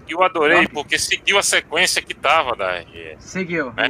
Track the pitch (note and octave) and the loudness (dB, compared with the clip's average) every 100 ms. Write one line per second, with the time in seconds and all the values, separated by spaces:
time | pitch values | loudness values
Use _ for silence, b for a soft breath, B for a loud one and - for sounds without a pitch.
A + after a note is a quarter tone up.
0 | - E3 F#3 E3 D3+ E3+ D#3+ D3 C#3 D#3 | -8 0 2 4 4 4 2 -2 -4 -2
1 | - F#3+ - G3 F#3+ F3+ - D#3 F3+ - | -2 -4 0 0 2 0 0 0 0 0
2 | - - C#3 D#3+ C3+ G#2 F#2+ F2+ E2+ E2+ | -4 -4 2 2 2 -2 -2 -4 -8 -16
3 | D#2+ D#2 - F3+ F3+ E3+ C3 A2 | -16 -18 -12 -10 -6 -6 -6 -4